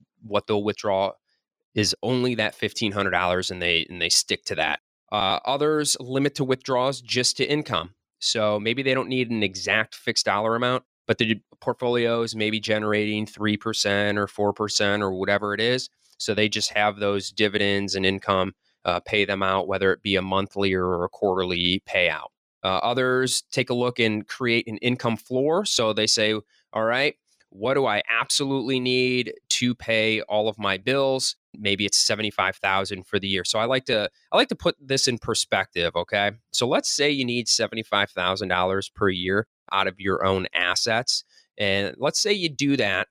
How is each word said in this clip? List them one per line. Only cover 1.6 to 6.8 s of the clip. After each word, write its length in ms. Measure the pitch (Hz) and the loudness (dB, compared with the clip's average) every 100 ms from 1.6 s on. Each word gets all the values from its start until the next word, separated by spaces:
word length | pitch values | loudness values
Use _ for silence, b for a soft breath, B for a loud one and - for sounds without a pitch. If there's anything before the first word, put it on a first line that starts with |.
| _ | _
is 220 | 113 101 - | -2 0 0
only 320 | 110 127 123 | -2 0 0
that 200 | 113 107 | 0 -2
fifteen 380 | - 107 - 107 | -2 -6 -2 -2
hundred 200 | 101 98 | 0 0
dollars, 380 | 90 90 90 92 | 2 2 0 -2
and 120 | 92 | -2
they, 240 | 87 82 - | 0 0 0
and 100 | 90 | -4
they 120 | 82 | 2
stick 340 | - - 87 | 2 0 -4
to 100 | - | -4
that. 260 | 90 78 76 _ _ _ | -2 -2 -2 _ _ _
Uh, 300 | 104 98 95 - | -2 0 0 -2
others 500 | 139 151 151 143 - | 0 0 0 0 -2
limit 340 | 123 131 139 | -2 -2 -2
to 100 | - | -2
withdrawals 560 | 131 131 - 127 | -2 -2 0 0